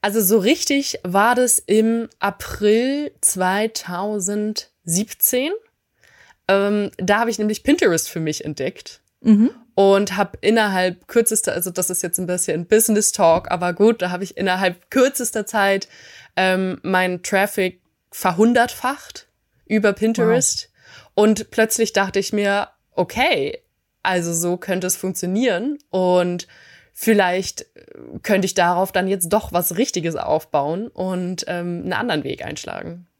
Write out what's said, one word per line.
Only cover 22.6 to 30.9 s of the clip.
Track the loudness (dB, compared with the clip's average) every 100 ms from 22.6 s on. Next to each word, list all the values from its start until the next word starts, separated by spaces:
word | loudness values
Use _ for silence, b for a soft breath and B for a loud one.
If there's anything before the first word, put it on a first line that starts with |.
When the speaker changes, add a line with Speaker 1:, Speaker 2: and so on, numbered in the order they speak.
| -4 _ _
Speaker 1:
okay, | -4 -2 0 0 0 -2 -8 _ _ _ _
also | -2 -2 -2
so | -2 -2 -4
könnte | -4 -4 -4
es | -4
funktionieren | -6 -6 -4 0 0 0 -4 -6 _
und | 0 4 4 2 -4 -10 b b b b
vielleicht | -4 2 4 4 0 -4 -12 -18 -20 -20 -20 -16 -12
könnte | 0 0 2
ich |
darauf | 2 2 2 0
dann | 0 0
jetzt | -2 0
doch | 0 0
was | -2 -2 -2
Richtiges | -2 -2 -4 -4
aufbauen | -2 -2 0 -2 -2 -4
und, | -8